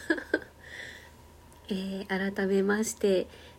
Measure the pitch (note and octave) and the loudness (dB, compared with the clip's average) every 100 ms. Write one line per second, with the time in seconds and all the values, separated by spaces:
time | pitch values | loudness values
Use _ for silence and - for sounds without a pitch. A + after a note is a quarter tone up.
0 | - - - - - - - - - - | -2 -2 0 -2 -2 -18 -16 -14 -14 -16
1 | - - - - - - - F#3+ G3 G3 | -20 -20 -20 -20 -20 -20 -6 -4 -4 -6
2 | G3 F#3+ G3 G3+ F#3+ G3 G3 G#3 A3 - | -4 -2 0 0 2 4 4 2 0 2
3 | G#3 F#3+ - - - | 4 4 2 -6 -20